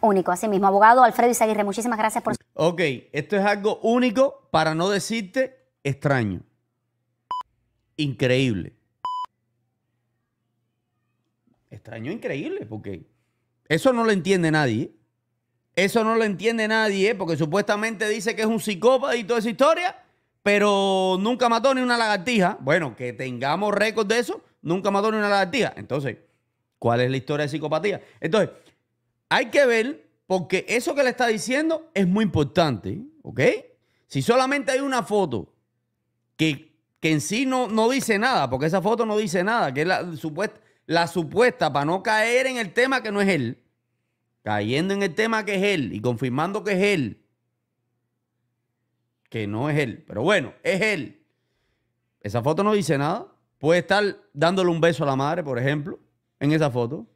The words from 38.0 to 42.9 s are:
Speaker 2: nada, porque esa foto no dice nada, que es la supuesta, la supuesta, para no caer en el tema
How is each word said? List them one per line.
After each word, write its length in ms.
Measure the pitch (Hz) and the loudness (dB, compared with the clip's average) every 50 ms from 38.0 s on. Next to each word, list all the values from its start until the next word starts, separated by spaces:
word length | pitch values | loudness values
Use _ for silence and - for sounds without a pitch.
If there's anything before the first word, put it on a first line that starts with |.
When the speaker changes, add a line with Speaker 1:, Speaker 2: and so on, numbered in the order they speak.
| 202 - 220 196 | 0 0 0 0
Speaker 2:
nada, 320 | 214 262 254 190 143 127 | 2 0 0 0 0 0
porque 180 | 123 127 139 160 | -2 -2 -2 0
esa 140 | 160 196 | 0 0
foto 240 | 165 202 226 214 233 | 0 0 0 0 -2
no 120 | 220 208 214 | -2 0 -2
dice 260 | 220 202 147 190 175 | -2 -2 -2 -2 0
nada, 300 | 202 226 233 196 147 127 | 0 0 0 0 0 0
que 80 | 135 | -2
es 60 | 151 175 | 0 0
la 280 | 190 123 139 180 165 | 0 -2 -2 -6 -10
supuesta, 460 | 139 - 160 147 151 196 220 - - _ _ _ _ _ | -8 -10 -10 -6 -6 -8 -8 -8 -12 _ _ _ _ _
la 220 | - 151 170 170 165 | -2 0 0 0 0
supuesta, 640 | - 185 165 143 143 180 240 247 - - 170 156 135 | -2 -4 -6 -4 0 2 2 2 2 0 -2 0 0
para 100 | 143 139 | 0 0
no 180 | 151 170 190 | 0 -2 -2
caer 460 | 190 226 220 214 214 226 240 254 262 262 | -2 0 0 0 0 2 2 0 0 0
en 80 | 262 | -2
el 160 | 247 226 185 | -4 -6 -4
tema 320 | - - 240 262 | 0 0 2 2